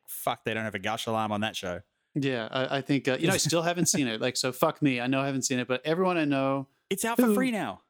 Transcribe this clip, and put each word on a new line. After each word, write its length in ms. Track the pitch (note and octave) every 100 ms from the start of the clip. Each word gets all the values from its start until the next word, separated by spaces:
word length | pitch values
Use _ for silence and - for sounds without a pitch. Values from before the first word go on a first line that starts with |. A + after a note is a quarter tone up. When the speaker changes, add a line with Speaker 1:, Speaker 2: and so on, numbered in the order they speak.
| -
Speaker 1:
"Fuck, 380 | - C#3+ A#2+
they 80 | A#2+
don't 120 | A2
have 100 | A2
a 40 | G2
gush 280 | G2+ A2+ A#2
alarm 260 | A2 G#2+
on 80 | G#2
that 160 | A2 -
show." 240 | F#2 F2 - _ _
Speaker 2:
Yeah, 340 | D#3 C3+ B2 A2
I, 260 | C3 C3 C#3
I 40 |
think, 260 | C3 C#3 C#3
uh, 80 | B2+
you 100 | E3
know, 40 |
I 60 | F3+
still 240 | D3 E3
haven't 240 | E3 F3 D#3+
seen 200 | E3 B2
it. 120 | A2
Like, 160 | B2+ -
so 160 | C3
fuck 300 | - D#3+ -
me. 180 | C#3+ B2
I 60 | B2
know 160 | C3+
I 40 | C#3
haven't 200 | C3+ -
seen 120 | B2+
it, 80 | B2
but 140 | B2+ D3+
everyone 320 | E3 F#3 F3
I 80 | D3
know 420 | C#3 C3+ C#3 C3 _ -
Speaker 1:
It's 120 | G3 A3+
out 100 | A#3
for 80 | B3
Speaker 2:
who 60 |
Speaker 1:
free 160 | G#3 C4
now. 300 | G#3+ B2+ F#2